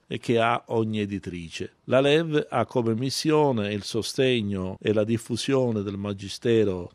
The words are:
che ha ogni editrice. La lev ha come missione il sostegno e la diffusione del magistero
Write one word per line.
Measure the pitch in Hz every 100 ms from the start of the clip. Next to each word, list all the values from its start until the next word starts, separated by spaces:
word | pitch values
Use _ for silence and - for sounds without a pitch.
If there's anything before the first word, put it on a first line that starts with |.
| _
che | 113 - 117
ha | 117 120 -
ogni | 117 110 107
editrice. | 104 98 95 87 82 - 90 _
La | - 123
lev | 143 151 165 147 -
ha | 127
come | 110 131 113
missione | 113 131 - 160 156 147 117 101
il | 104
sostegno | - 113 98 - 131 123 101 98 92 95
e | -
la | 107
diffusione | 107 113 - 117 - 135 123 110
del | 101 98
magistero | 101 98 101 - 120 113 104 92 87